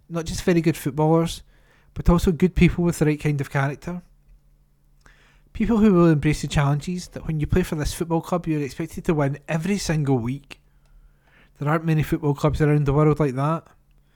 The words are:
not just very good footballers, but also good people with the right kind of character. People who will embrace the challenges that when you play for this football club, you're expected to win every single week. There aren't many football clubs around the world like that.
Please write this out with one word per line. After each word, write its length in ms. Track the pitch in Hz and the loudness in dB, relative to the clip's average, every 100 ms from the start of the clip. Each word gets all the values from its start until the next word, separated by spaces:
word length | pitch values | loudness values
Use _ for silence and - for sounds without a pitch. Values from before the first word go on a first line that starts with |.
| - | -12
not 160 | 170 | -8
just 200 | 165 - | -6 -4
very 180 | - 170 | 0 2
good 140 | 165 - | 2 0
footballers, 640 | 147 135 156 165 165 - - _ _ _ _ | -4 0 2 2 0 -6 -16 _ _ _ _
but 160 | - - | -2 2
also 240 | 170 - | 4 4
good 220 | 156 180 | 2 2
people 300 | - 175 - | 4 4 4
with 140 | 175 - | -2 0
the 80 | 151 | 0
right 140 | 151 | 0
kind 200 | 151 147 | -2 -4
of 100 | 135 | -4
character. 520 | 143 139 135 - 180 - _ _ - _ _ _ _ _ _ _ _ _ _ _ | -4 -4 -6 -12 -12 -14 _ _ -20 _ _ _ _ _ _ _ _ _ _ _
People 260 | - 220 226 | -4 0 4
who 140 | 214 | 4
will 160 | 175 170 | 6 6
embrace 340 | 156 151 147 | 4 2 -2
the 60 | 147 | -2
challenges 600 | 156 143 147 180 180 - | 0 2 0 -4 -8 -10
that 180 | 123 - | -12 -8
when 140 | 156 | -4
you 60 | 147 | 0
play 160 | 180 | 0
for 120 | 175 | 0
this 200 | 160 147 | -2 -4
football 260 | - 170 165 | -4 -4 -4
club, 260 | - 180 170 | -2 -4 -2
you're 160 | 151 | -4
expected 420 | 139 - 160 - | -4 -8 -10 -6
to 100 | 175 | -2
win 240 | 151 139 143 - | 0 0 -2 -4
every 300 | 160 175 202 | -4 -2 -2
single 400 | - 156 139 131 | -2 -2 0 0
week. 420 | 117 139 - - _ _ _ _ _ _ _ _ _ - | -2 -6 -12 -20 _ _ _ _ _ _ _ _ _ -8
There 100 | 143 | -2
aren't 160 | 160 | -2
many 180 | 165 156 | 0 0
football 320 | 139 160 147 | 0 -2 -2
clubs 260 | 139 156 - | 0 0 2
around 240 | 151 147 | 2 2
the 80 | 143 | 2
world 280 | 143 151 143 | 2 2 2
like 140 | 147 | 0
that. 320 | 123 147 165 - _ _ _ _ | -2 -2 -4 -8 _ _ _ _